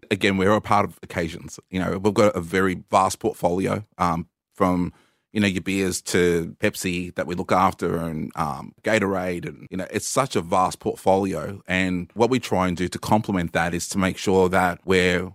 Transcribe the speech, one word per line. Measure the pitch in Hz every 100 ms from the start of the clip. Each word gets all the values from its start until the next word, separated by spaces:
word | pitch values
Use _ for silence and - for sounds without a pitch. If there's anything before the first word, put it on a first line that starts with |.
| -
Again, | 101 104 95
we're | 95
a | 107
part | - 104
of | 95 -
occasions. | - 92 85 80 - - -
You | 92
know, | 87 92
we've | 104
got | 101 104 92
a |
very | 82 95 95 87 -
vast | 101 92 -
portfolio, | 110 - 87 90 98 101 - -
um, | 87 85 - _ _
from, | - 92 90 87 - _ _ _
you | 107
know, | 101
your | 92
beers | 90 95 95 90
to | - 95 87 85 85 -
Pepsi | 107 - 92 87 87 -
that | 76
we | 90
look | 90
after | 92 95 - 87 85
and, | 82 78 - -
um, | 76 67 50 -
Gatorade. | 107 110 98 95 92 87 78
And, | 71 -
you | 92
know, | 90
it's | 104 -
such | 135 135 104
a |
vast | 85 92 90 -
portfolio. | 107 - 98 98 98 80 78 98 -
And | 92 92 90 90
what | 101 117
we | 127
try | - 95 92
and | 87
do | 90
to | -
complement | - 110 110 95 85
that | 87 85
is | 87 -
to | 101
make | 92 87
sure | - 95 92
that | 92 90 85 87
we're | 92 90 90 92